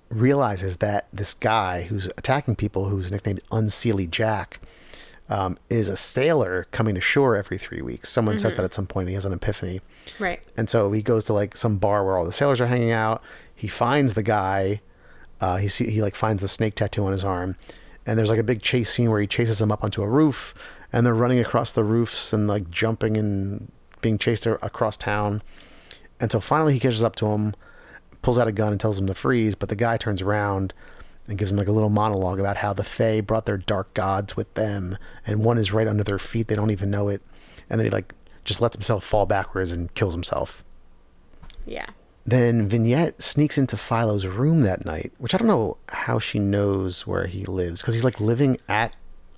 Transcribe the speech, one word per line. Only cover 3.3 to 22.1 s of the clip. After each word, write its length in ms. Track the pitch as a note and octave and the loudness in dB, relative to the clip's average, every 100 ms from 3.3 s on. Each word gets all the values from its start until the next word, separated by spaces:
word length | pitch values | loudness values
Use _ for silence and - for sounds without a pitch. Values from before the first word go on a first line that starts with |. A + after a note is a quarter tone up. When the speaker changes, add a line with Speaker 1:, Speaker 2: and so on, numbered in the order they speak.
| F#2+ - | -4 -2
Speaker 1:
Unseelie 580 | A2 A2 - A#2+ G2+ F2+ | 0 0 0 0 0 0
Jack, 500 | - A2 G#2+ - - - - - - - - - | 0 0 0 -4 -12 -20 -20 -20 -20 -20 -18 -6
um, 300 | G#2 F#2+ F2+ - | -2 -2 -4 -2
is 220 | A#2 G#2 | 0 0
a 80 | F#2+ | 0
sailor 680 | - - C#3+ D#3+ G2 F#2 E2+ | 0 2 2 2 2 -2 -4
coming 240 | - A2 F#2+ | -2 0 0
ashore 400 | - - C#3 G#2 | 2 4 4 2
every 220 | G2+ F2+ | 0 -8
three 240 | - - | -8 -10
weeks. 280 | - A#2 - | -8 -8 -4
Someone 280 | - A2 G#2+ | 0 2 2
says 140 | G#2+ | 0
Speaker 2:
Mm-hmm. 40 | - | 0
Speaker 1:
that 40 | F#2 | -2
at 80 | - | -2
some 100 | F#2+ | -4
point, 220 | - F#2 | -4 -4
he 60 | F#2+ | -4
has 100 | F#2+ | -4
an 80 | |
epiphany. 480 | F#2+ - G2+ F2+ F#2 - - - - | -4 -4 -4 -6 -8 -12 -20 -18 -8
Speaker 2:
Right. 200 | G3 F3 - - | -6 -6 -10 -6
Speaker 1:
And 140 | A2+ | 0
so 220 | A#2 G2+ | 2 2
he 100 | G#2+ | 0
goes 220 | G#2+ A#2 G#2 | 2 0 2
to, 80 | |
like, 240 | G#2 G2+ - | 0 0 -2
some 200 | A#2 G2+ | 0 2
bar 280 | G2+ G#2 F#2+ | 2 2 2
where 120 | F#2 | 0
all 60 | E2+ | 0
the 60 | |
sailors 300 | - C#3+ B2+ | 0 2 2
are 60 | B2 | 2
hanging 240 | B2 A#2 | 2 2
out. 320 | A2+ A2 A2+ - - - - | 2 0 -2 -6 -20 -20 -10
He 120 | G#2+ | -8
finds 460 | - A#2+ C#3+ C3+ | -2 2 4 2
the 80 | A2 | 2
guy. 600 | G#2+ G#2+ F#2+ G2 F#2+ G#2 - - - - - - | 2 2 2 0 0 -2 -6 -20 -20 -20 -20 -4
Uh, 160 | F#2+ F2+ | -2 0
he 100 | G2+ | 0
see-, 220 | - A#2+ | 0 0
he, 140 | G#2+ | 0
like, 120 | G#2+ - | 0 0
finds 280 | A2 G#2 | 0 0
the 40 | G2 | 0
snake 280 | - A2 G#2 | 0 -2 0
tattoo 280 | G#2 - | -2 0
on 80 | G2 | -2
his 120 | G2 | 0
arm. 340 | G2 F#2 F2+ F#2 - - - - - | -2 -2 -4 -6 -12 -20 -20 -14 -2
And 140 | A2+ | 0
there's, 100 | G#2+ | 2
like, 100 | A2 | 2
a 40 | |
big 180 | A2 A#2+ | 2 0
chase 300 | - B2+ A2 | 0 0 0
scene 180 | - A#2+ | 2 2
where 100 | G#2+ | 2
he 60 | G#2 | 0
chases 320 | - A#2+ G#2+ | 0 0 2
him 120 | G#2+ | 2
up 120 | G#2+ | 2
onto 200 | G#2+ G2+ | -2 -2
a 40 | G#2 | 0
roof, 460 | B2+ D#3 C3 - - - - - | 4 4 2 -6 -14 -18 -20 -4
and 100 | - A#2+ | 2 4
they're 80 | A2+ | 4
running 240 | B2 B2+ | 4 4
across 320 | A2+ B2 B2+ | 2 2 0
the 120 | - | 0
roofs 480 | G#2+ A2+ A#2 | 2 2 2